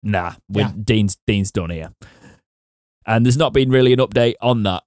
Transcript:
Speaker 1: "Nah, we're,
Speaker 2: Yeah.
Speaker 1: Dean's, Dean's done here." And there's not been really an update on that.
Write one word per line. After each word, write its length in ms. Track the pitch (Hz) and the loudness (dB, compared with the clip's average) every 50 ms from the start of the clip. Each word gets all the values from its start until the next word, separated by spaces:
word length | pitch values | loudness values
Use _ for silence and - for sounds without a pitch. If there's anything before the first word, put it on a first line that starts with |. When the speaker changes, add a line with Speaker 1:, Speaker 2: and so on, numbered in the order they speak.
| - | -4
Speaker 1:
"Nah, 320 | 104 104 92 87 87 87 - _ _ | -4 -4 -4 -4 -6 -10 -14 _ _
we're, 140 | 98 104 104 | -4 -2 -2
Speaker 2:
Yeah. 100 | 104 95 - 110 | -2 -4 -8 -4
Speaker 1:
Dean's, 360 | - 113 110 104 101 95 _ _ | -2 0 0 0 -2 -4 _ _
Dean's 240 | - 107 101 98 98 | -2 -2 0 -2 -2
done 200 | - 104 90 82 | -4 -6 -6 -6
here." 220 | 85 80 78 80 - _ - - - _ _ - - _ _ _ _ _ _ _ _ _ _ _ _ _ _ | -8 -10 -12 -14 -16 _ -20 -20 -20 _ _ -20 -20 _ _ _ _ _ _ _ _ _ _ _ _ _ _
And 180 | - 110 117 117 | -2 0 2 2
there's 120 | 123 123 | 2 2
not 160 | 139 160 143 - | 2 0 0 2
been 180 | 135 135 131 | 0 0 2
really 220 | 127 131 127 127 127 | 4 4 4 4 4
an 60 | 127 | 4
update 340 | 131 - - 123 120 117 113 - | 2 0 2 0 0 0 0 -2
on 220 | - 123 123 117 107 | -2 -2 0 0 0
that. 180 | 98 90 85 _ | -2 -4 -4 _